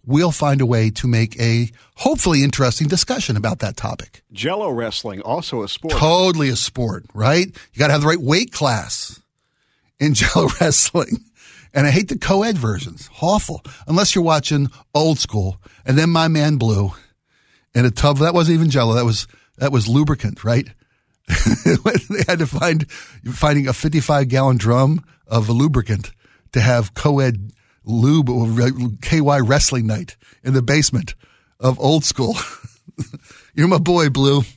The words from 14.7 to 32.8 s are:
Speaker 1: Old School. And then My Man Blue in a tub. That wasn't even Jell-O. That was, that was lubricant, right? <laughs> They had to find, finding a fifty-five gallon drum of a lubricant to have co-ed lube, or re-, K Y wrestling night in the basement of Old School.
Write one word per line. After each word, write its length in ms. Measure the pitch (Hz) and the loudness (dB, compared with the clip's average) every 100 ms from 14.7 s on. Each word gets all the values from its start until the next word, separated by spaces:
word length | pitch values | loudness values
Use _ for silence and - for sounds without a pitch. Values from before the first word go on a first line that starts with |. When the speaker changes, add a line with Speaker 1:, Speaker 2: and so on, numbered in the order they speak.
| - _ 147 | -6 _ 0
Speaker 1:
Old 240 | 160 147 | 2 0
School. 420 | - 110 95 92 - _ - | -2 -2 -4 -6 -18 _ 0
And 120 | 135 | 2
then 100 | 165 | 4
My 180 | 165 160 | 2 2
Man 300 | 160 147 147 | 2 2 2
Blue 340 | 113 101 98 - _ _ _ _ _ _ _ 120 | 2 0 -2 -6 _ _ _ _ _ _ _ 0
in 100 | 123 | 0
a 60 | |
tub. 260 | - 147 139 | 2 2 2
That 160 | 160 | 2
wasn't 220 | 175 165 165 | 2 2 4
even 160 | 165 | 2
Jell-O. 220 | 131 113 | 2 2
That 120 | 113 120 | 2 0
was, 220 | 107 - _ _ _ | -2 -6 _ _ _
that 120 | 139 | 0
was 160 | 135 107 | 0 2
lubricant, 560 | 127 151 143 104 - | 2 2 -2 -4 -6
right? 240 | 107 120 - - _ _ _ _ - | -2 -2 -2 -16 _ _ _ _ -4
<laughs> 80 | 82 - 113 - - 226 208 - | 0 2 2 2 2 0 -2 -4
They 140 | 202 190 | -4 -2
had 120 | 175 | 0
to 80 | 147 | -2
find, 420 | 143 175 160 147 | -2 0 0 -4
finding 760 | - - - 123 127 151 143 131 | -12 -20 -14 -12 -2 0 2 0
a 60 | |
fifty-five 560 | 120 156 151 123 147 131 | -2 0 -2 0 0 2
gallon 280 | 131 135 123 | 2 2 2
drum 480 | 107 120 135 160 - _ _ | 2 2 2 0 -6 _ _
of 200 | 113 110 | -2 0
a 40 | |
lubricant 600 | 117 151 127 101 101 - - _ _ _ | 0 2 0 -2 -6 -6 -16 _ _ _
to 60 | 127 | 0
have 360 | 113 120 101 - | 2 2 0 -2
co-ed 560 | 151 139 131 110 104 - _ _ - | 0 2 0 -2 -8 -16 _ _ -4
lube, 440 | 117 127 156 131 | 0 4 2 2
or 160 | 123 113 | 0 0
re-, 500 | 113 123 127 123 95 | 0 0 -2 -8 -8
K 180 | - 160 | -2 0
Y 180 | 143 143 | 2 2
wrestling 460 | 113 143 - 127 110 | 2 2 2 -2 -2
night 320 | 110 90 - _ _ | -4 -8 -18 _ _
in 100 | 127 131 | -2 0
the 80 | |
basement 500 | 120 147 147 - 165 - _ _ _ _ | 2 2 2 -2 -6 -14 _ _ _ _
of 200 | 131 127 | -2 0
Old 240 | 139 156 | 2 2
School. 300 | - - 120 214 - - - _ | 0 -2 -2 -4 -8 -14 -20 _